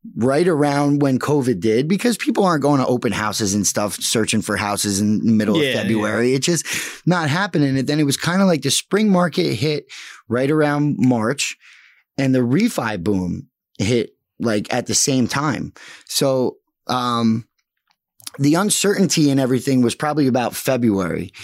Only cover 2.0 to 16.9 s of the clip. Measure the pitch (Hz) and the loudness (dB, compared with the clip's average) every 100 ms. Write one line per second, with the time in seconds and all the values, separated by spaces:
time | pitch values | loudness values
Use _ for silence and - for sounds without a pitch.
2 | 247 220 - 233 190 156 139 147 123 123 | 0 -2 -2 0 2 2 2 2 2 0
3 | 120 92 107 92 104 104 95 - 104 - | -2 -2 -4 -2 -2 0 0 -2 -4 -4
4 | - 110 107 110 98 101 104 104 107 98 | -2 0 0 -2 -2 -4 -2 -2 -2 0
5 | 104 107 113 110 107 127 139 113 - 110 | 0 0 2 2 2 2 2 0 0 0
6 | 104 110 123 135 170 170 - - - - | 0 0 2 0 0 -2 -2 -8 -8 -4
7 | 160 180 156 160 202 170 139 135 131 151 | 0 0 0 -2 -2 0 0 0 0 0
8 | 147 131 - 180 196 160 139 - - 196 | 0 0 -2 2 2 2 -2 -4 -2 0
9 | 220 180 175 185 160 120 147 151 - - | 2 2 2 0 -2 -2 -2 -4 -8 -20
10 | - - _ 117 139 156 151 147 147 - | -20 -20 _ -2 0 2 2 2 0 2
11 | 127 120 107 139 - - - - _ _ | 2 2 0 -2 -6 -8 -20 -20 _ _
12 | _ - 135 131 120 147 226 - 113 104 | _ -4 0 2 2 2 0 -2 -4 -4
13 | 85 98 90 90 - _ _ - 104 123 | -2 0 -2 -6 -10 _ _ -4 0 0
14 | - _ _ _ 113 107 - 123 - 107 | -2 _ _ _ -2 -2 -2 -4 -2 -2
15 | - 131 117 139 151 101 147 - - - | 0 0 0 -2 -2 -4 -8 -14 -20 -20
16 | - - 139 131 123 - _ _ - | -10 -2 0 0 -2 -4 _ _ -6